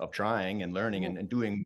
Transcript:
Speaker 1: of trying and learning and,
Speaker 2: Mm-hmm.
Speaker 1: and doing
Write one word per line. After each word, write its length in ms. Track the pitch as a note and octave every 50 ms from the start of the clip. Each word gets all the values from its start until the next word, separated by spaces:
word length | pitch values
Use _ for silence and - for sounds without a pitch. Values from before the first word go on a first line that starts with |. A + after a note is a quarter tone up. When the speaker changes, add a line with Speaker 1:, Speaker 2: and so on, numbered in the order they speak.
Speaker 1:
of 120 | - - -
trying 500 | - G2+ G#2+ A2+ G#2+ F#2 F#2 G2+ G#2 F2+
and 100 | F2 F2+
learning 320 | F#2+ G#2+ A2+ G#2 F#2+ F#2
and, 100 | F#2 F2+
Speaker 2:
Mm-hmm. 60 | F2+
Speaker 1:
and 80 | G2+ F2+
doing 360 | A#2+ B2 A2+ G#2 G2+ G2+ -